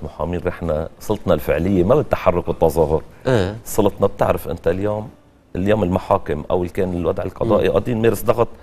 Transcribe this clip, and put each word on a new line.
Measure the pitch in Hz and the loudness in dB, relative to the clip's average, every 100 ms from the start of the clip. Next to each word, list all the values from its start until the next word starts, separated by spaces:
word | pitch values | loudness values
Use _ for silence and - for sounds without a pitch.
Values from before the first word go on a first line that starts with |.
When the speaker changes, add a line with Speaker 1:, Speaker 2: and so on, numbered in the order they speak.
Speaker 1:
محامين، | 76 - 80 87 82 | -8 -6 -4 -2 -4
رحنا | - 85 78 80 - | -4 -2 -2 -4 -8
سلطنا | - 104 - 80 | -4 -2 0 0
الفعلية | - 73 87 98 85 | 2 0 2 2 4
ما | 143 | 2
بالتحرك | 139 - - 87 85 | 2 0 0 0 -2
والتظاهر. | 82 82 78 76 78 - - - | 0 2 4 2 2 -4 -6 0
Speaker 2:
إيه. | 123 92 110 - | 2 0 -4 -4
Speaker 1:
سلطنا | - 101 - 98 | 0 2 2 0
بتعرف | - 113 92 - | 2 0 0 -4
أنت | 80 - | -4 -2
اليوم، | 90 104 107 107 - _ _ _ - | -2 -2 -4 -6 -14 _ _ _ -4
اليوم | 95 107 | 0 2
المحاكم | 92 92 - 98 - 76 76 | 2 0 2 0 0 -6 -2
أو | 92 | -2
اللي | 90 | -2
كان | - 92 | -2 -2
الوضع | 87 80 98 | -2 -2 -2
القضائي | 92 - 113 104 - | -4 -4 2 2 4
Speaker 2:
مم. | |
Speaker 1:
قاعدين | 76 107 113 | 2 0 0
نمارس | 113 104 | 2 2
ضغط | 104 113 113 - | 0 0 0 -4